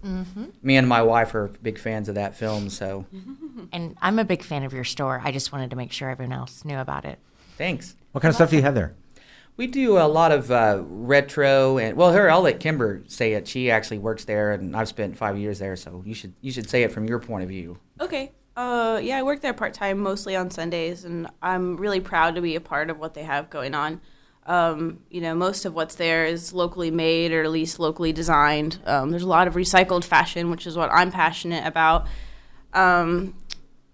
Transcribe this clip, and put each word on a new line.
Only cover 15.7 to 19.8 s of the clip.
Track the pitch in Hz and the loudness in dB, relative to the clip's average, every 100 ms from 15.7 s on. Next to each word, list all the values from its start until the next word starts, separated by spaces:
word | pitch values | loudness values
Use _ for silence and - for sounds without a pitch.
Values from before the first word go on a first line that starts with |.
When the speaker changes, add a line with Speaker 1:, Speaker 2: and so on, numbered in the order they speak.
| 92 | -10
Speaker 2:
so | - 90 | -12 -14
you | 98 | -12
should, | 110 95 - | -14 -14 -14
you | 135 | -10
should | 123 107 | -8 -2
say | 127 | 2
it | 117 | 2
from | - 110 | 0 -4
your | 117 | -4
point | 117 104 | -6 -8
of | 90 | -6
view. | 95 85 87 _ - | -8 -12 -14 _ -10
Speaker 4:
Okay. | 359 294 269 _ _ | -6 -6 -8 _ _
Uh, | - 247 240 226 220 | -8 -4 0 0 0
yeah, | 233 269 | -2 -2
I | |
work | 262 285 | -2 -2
there | 277 | -4
part-time, | 240 220 - | -4 -6 -4